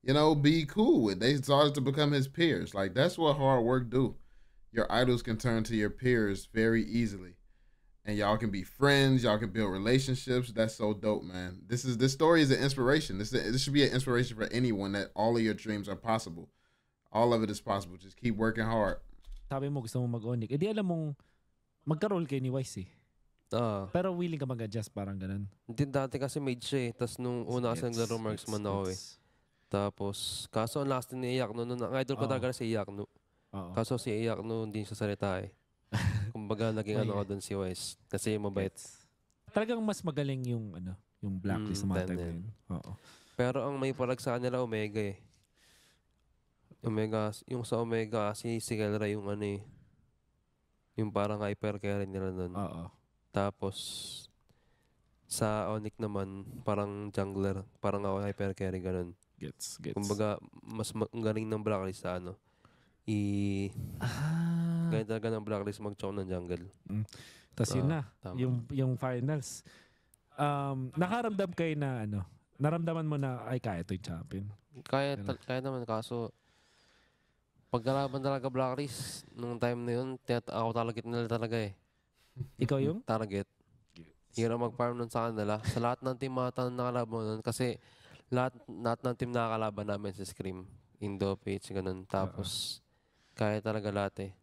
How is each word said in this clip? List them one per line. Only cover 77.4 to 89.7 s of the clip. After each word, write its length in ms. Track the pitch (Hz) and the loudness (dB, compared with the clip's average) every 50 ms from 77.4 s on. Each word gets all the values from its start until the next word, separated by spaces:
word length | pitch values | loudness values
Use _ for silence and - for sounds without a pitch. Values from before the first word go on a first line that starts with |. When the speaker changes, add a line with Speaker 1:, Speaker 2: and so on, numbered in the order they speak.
| _ _ _ _ _ _ | _ _ _ _ _ _
Speaker 3:
pagkalaban 520 | - 120 110 127 135 139 139 135 127 139 | -4 -2 0 0 0 0 0 -2 -4 -2
talaga 280 | 131 139 139 135 123 135 | -2 -2 -2 -2 -4 -4
Blacklist, 760 | 123 131 131 127 127 131 147 139 - - - - - - - - | -2 -2 -2 -2 -2 -4 -6 -6 -6 -10 -10 -10 -10 -14 -16 -18
nung 240 | - 117 120 120 120 | -12 -10 -8 -6 -4
time 240 | 113 113 120 120 120 | 0 0 0 0 -2
na 120 | 120 120 120 | -2 -2 -2
yun, 140 | 120 131 131 131 127 | -2 -2 -4 -8 -10
tiyat-, 260 | _ - 120 120 - | _ -2 -2 -2 -2
ako 220 | - - 107 113 113 | -4 -4 -2 -2 0
target 320 | 110 117 113 113 110 113 - | 0 0 -2 -2 -4 -6 -6
nila 200 | 117 120 120 117 | -4 -4 -4 -2
talaga 300 | 113 117 113 117 113 113 117 | -2 -2 -2 -2 -2 -2 -2
eh. 140 | 110 101 98 _ _ _ _ _ _ _ _ _ _ _ _ 127 131 - - - | -2 -4 -8 _ _ _ _ _ _ _ _ _ _ _ _ -12 -12 -12 -4 -4
Speaker 2:
Ikaw 200 | 127 120 143 135 | 0 0 2 2
yung? 220 | 135 143 165 220 | 2 0 -2 -4
Speaker 3:
Target. 460 | - - 113 110 110 104 98 101 98 _ _ _ _ _ _ _ _ _ | -2 -2 0 0 0 -2 -2 -4 -4 _ _ _ _ _ _ _ _ _
Speaker 2:
Gets. 400 | _ 85 80 78 _ _ _ _ - | _ -20 -20 -20 _ _ _ _ -2
Speaker 3:
Hirap 260 | - 113 117 117 120 | 0 0 0 2 0
mag-farm 320 | 120 117 120 123 120 120 120 | -2 -4 0 0 0 0 0
nun 140 | 120 120 113 | -2 -6 -2
sa 200 | - 123 113 117 | -2 0 0 0
kanila. 280 | 113 107 104 104 107 107 | 0 0 0 0 0 0
Sa 180 | 110 - - 120 | -2 -2 -2 2
lahat 200 | 117 120 123 - | 2 2 0 0
ng 160 | - 131 131 | -2 -4 -4
team 160 | 117 135 131 | -2 -4 -2
mga 200 | 131 127 127 123 - | 0 0 -2 0 0
tan-, 180 | - 127 123 | -2 -2 -2
nakalaban 360 | 123 123 123 123 120 123 120 110 113 113 113 | -2 -2 -2 0 0 0 -2 -2 -2 -4 -2
nun, 140 | 107 110 110 | -2 -4 -2
kasi 340 | 110 120 113 - 127 123 113 - - - - - - - - - - _ | -2 -4 -2 0 0 0 -2 -4 -10 -20 -20 -20 -20 -20 -20 -20 -8 _
lahat, 240 | 127 127 127 131 127 120 - | 0 0 0 0 -2 -8 -18
lahat 340 | - 113 85 120 117 117 - | -14 -12 -4 -2 -2 -2 0
ng 120 | - 127 120 | -2 -4 -2
team 140 | - 135 120 | -2 -4 -2
nakakalaban 560 | 120 120 117 113 110 110 110 107 | 0 0 0 2 0 0 -2 -2